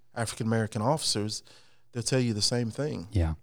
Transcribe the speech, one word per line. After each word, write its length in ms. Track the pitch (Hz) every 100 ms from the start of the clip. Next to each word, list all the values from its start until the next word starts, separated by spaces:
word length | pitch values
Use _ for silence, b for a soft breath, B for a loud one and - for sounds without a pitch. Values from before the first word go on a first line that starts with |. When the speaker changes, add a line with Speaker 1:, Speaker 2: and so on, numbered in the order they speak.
| - 120
Speaker 1:
African-American 640 | 113 - 113 113 107 110
officers, 640 | 113 156 - 107 107 - - b b b b
they'll 100 | 123
tell 180 | - 131
you 140 | 120
the 80 | 104
same 300 | - 120 113
thing. 360 | 110 151 92 92
Speaker 2:
Yeah. 220 | 95 80 78